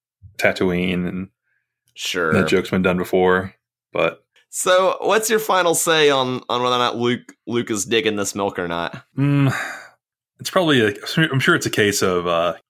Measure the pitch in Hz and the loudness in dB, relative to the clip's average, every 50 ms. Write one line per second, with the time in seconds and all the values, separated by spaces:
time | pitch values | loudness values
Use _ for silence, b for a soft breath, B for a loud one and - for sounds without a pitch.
0 | _ _ _ _ - - - - - 104 92 - 101 92 90 87 90 92 90 90 | _ _ _ _ -20 -20 -6 -2 -2 0 0 0 0 0 0 0 0 -2 -2 -2
1 | 90 87 90 92 92 - _ _ _ _ _ _ _ _ _ _ _ _ _ - | -4 -4 -6 -8 -10 -12 _ _ _ _ _ _ _ _ _ _ _ _ _ -12
2 | - - - 92 85 80 80 - 80 78 - 92 87 - - 95 92 92 87 90 | -8 -6 -4 -2 0 0 2 2 2 2 0 0 0 0 -2 0 0 0 0 -2
3 | 87 - - 92 92 92 90 92 95 95 - _ _ _ _ _ _ _ - 87 | -2 -2 0 2 2 4 2 2 -2 -4 -10 _ _ _ _ _ _ _ -4 -2
4 | 82 87 - - _ _ b b b b - - - 190 185 185 190 180 - - | -2 -2 -2 -6 _ _ b b b b -10 -4 0 2 2 4 2 2 0 -2
5 | - - 196 220 214 220 226 214 214 - 202 185 175 170 165 156 - 175 160 156 | 0 0 0 2 2 0 -2 -2 0 0 0 2 2 2 2 0 2 2 2 4
6 | 151 143 143 135 131 127 127 123 - - 110 123 123 123 123 123 123 120 - 117 | 4 4 4 2 0 -2 -2 -6 -4 -4 -2 0 0 0 0 0 0 0 0 0
7 | 120 120 123 - - - - _ _ - 117 117 107 104 113 104 - - 113 113 | 0 0 0 -2 -4 -10 -20 _ _ -6 -4 -4 -2 -2 -4 -4 -2 0 0 0
8 | 104 110 104 101 101 - - 101 98 101 98 - 90 85 85 85 85 - - 127 | 2 0 0 -2 -2 -4 -4 -4 -4 -4 -2 -4 -6 -4 -4 -4 -4 -6 -8 -12
9 | - _ _ 135 139 143 143 143 139 135 B B B B B B B B B B | -20 _ _ -2 0 2 2 2 2 2 B B B B B B B B B B
10 | _ _ _ _ _ _ _ - - - - 190 180 160 147 123 110 107 101 - | _ _ _ _ _ _ _ -14 -8 -4 0 0 2 4 4 4 4 2 0 -2
11 | - - - 165 160 156 135 135 - - 170 147 - - - - 107 101 98 - | -8 -6 0 0 0 2 2 0 2 2 2 2 0 -2 0 2 2 2 2 2
12 | 110 95 90 87 85 87 85 85 85 87 82 - _ | 0 0 0 0 0 0 0 0 0 0 -2 -6 _